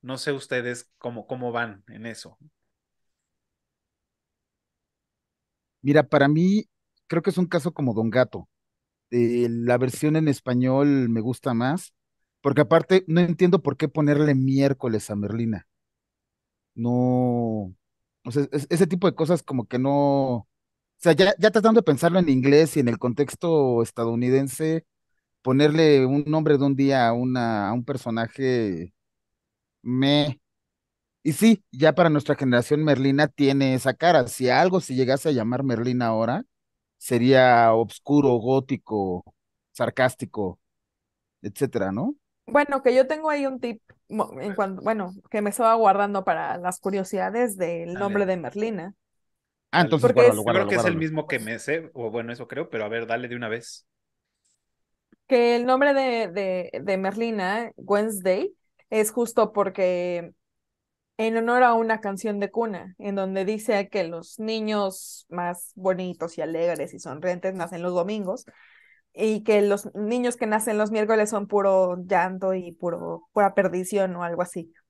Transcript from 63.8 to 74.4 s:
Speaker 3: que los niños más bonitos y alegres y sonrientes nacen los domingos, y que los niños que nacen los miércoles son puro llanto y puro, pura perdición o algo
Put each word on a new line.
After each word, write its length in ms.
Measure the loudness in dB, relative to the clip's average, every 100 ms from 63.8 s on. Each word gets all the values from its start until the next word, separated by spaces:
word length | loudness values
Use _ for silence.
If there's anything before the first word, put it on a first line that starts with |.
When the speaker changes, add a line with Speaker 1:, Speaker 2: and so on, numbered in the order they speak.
| -2
Speaker 3:
que 140 | -6 -6
los 340 | -8 -16 -12
niños 840 | -8 -6 -4 -2 -4 -6 -18 -20 _
más 420 | -8 -8 -8 -14 -6
bonitos 640 | -4 -2 -6 -8 -10 -8
y 40 |
alegres 520 | -6 -2 -4 -4 -8
y 60 | -10
sonrientes 540 | -14 -8 -6 -4 -6 -6
nacen 260 | -8 -6
los 100 | -4 -4
domingos, 500 | -4 -6 -6 -8 -12 _ -20 _ _ _ _
y 300 | -4 -2 -2
que 200 | 2 2
los 320 | 2 0 -4 -8
niños 420 | -4 -2 -4 -4
que 100 | -2
nacen 320 | -2 -2 -2
los 120 | -2
miércoles 400 | -2 0 0 0
son 160 | -2 -2
puro 500 | 0 2 2 2 -2 -2
llanto 500 | 0 0 -2 -4 -4
y 180 | -6
puro, 560 | -8 -8 -6 -10 -12 _
pura 220 | 2 2 2
perdición 600 | 0 -2 -4 -2 -2 -4
o 60 |
algo 200 | -8 -6